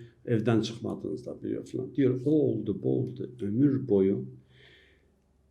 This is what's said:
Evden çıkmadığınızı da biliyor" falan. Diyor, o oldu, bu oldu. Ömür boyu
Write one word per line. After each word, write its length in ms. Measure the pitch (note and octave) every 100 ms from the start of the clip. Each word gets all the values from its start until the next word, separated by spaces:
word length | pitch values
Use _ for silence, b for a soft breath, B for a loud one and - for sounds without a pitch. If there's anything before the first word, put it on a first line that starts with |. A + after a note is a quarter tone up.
| B B -
Evden 360 | A2+ A2 A2
çıkmadığınızı 640 | - - G#2+ F#2 - F2 -
da 180 | -
biliyor" 220 | A2 A2 -
falan. 300 | B2+ - -
Diyor, 260 | C3 B2+ D3
o 60 |
oldu, 520 | D#3 C3 A2+ G#2 F#2+
bu 160 | C3 C3
oldu. 320 | - - - -
Ömür 460 | G2+ A2 C#3+ B2+ -
boyu 380 | G2 F#2+ G2 - - b b b b b b b _ _ _ _